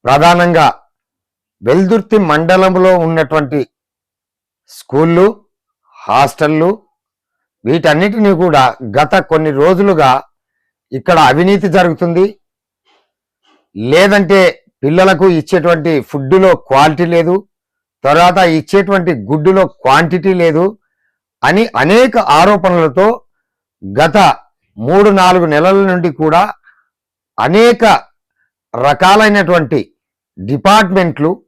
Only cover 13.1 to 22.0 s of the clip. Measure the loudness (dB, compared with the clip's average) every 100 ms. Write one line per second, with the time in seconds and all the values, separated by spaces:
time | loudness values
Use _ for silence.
13.1 | _ _ _ _ _ _ -10 -2 2 2
14.1 | 0 0 2 0 -2 _ _ -2 0 0
15.1 | 2 0 0 -2 -2 0 -2 -2 -4 -4
16.1 | -10 0 2 2 0 0 0 2 0 -2
17.1 | 0 0 -4 -6 _ _ _ _ _ -2
18.1 | 2 2 2 0 -2 -2 -2 0 -4 -4
19.1 | -6 -6 -2 0 0 -2 _ 0 0 0
20.1 | -2 -2 0 0 0 -4 -6 _ _ _
21.1 | _ _ _ -2 0 -2 -2 0 2